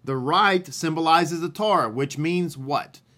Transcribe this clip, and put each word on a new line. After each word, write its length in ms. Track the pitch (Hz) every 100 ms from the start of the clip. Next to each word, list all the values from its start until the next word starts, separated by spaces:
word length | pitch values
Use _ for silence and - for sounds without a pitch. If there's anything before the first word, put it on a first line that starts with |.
the 140 | - 131
right 500 | 127 180 202 185 180
symbolizes 680 | - 165 160 165 165 165 170
the 100 | 170
Torah, 400 | - 214 185 117
which 280 | 117 139 143
means 400 | 160 180 175 135
what? 420 | 135 135 - - _